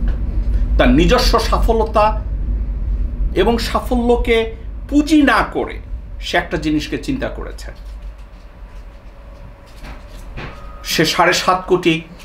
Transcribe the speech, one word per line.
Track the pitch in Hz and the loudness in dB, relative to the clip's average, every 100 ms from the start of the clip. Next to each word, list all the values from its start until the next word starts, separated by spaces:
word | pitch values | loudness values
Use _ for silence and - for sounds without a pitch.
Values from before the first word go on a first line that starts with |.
| - - - - - - - - | 0 0 -2 -2 0 0 2 4
তার | 131 | 6
নিজস্ব | 135 175 240 - 147 | 6 6 4 4 2
সফলতা | - - - 226 214 214 214 214 - - - - - - - - - - - 175 | 2 2 2 2 2 2 2 2 -4 -4 -2 -2 -2 -4 -2 -2 -2 -2 0 2
এবং | 202 233 | 2 2
সাফল্যকে | - 214 - 247 240 240 240 226 220 - - - - | 0 -2 0 0 2 2 4 2 2 -6 -10 -10 0
পুঁজি | 285 294 302 | 2 6 6
না | 262 196 - | 6 4 2
করে | 143 107 - - - - - | -2 -4 -6 -10 -12 -10 -10
সে | - 180 | -2 0
একটা | 170 180 | 0 -2
জিনিসকে | 156 151 - 143 | 0 -2 -2 -6
চিন্তা | - 131 110 | -4 -4 -4
করেছে। | - - - - - - - - - - - - - - - - - - - - - - - - - - - - - - - - - - - | -6 -10 -10 -14 -14 -14 -12 -14 -16 -20 -20 -20 -18 -16 -16 -18 -18 -20 -20 -20 -18 -18 -18 -20 -18 -14 -14 -16 -16 -14 -12 -12 -12 -14 -12
সে | - - 160 | -4 0 0
সাড়ে | - 175 | 4 4
সাত | 180 - 185 - | 4 0 0 2
কোটি | 175 170 165 - - | 2 2 0 -4 -18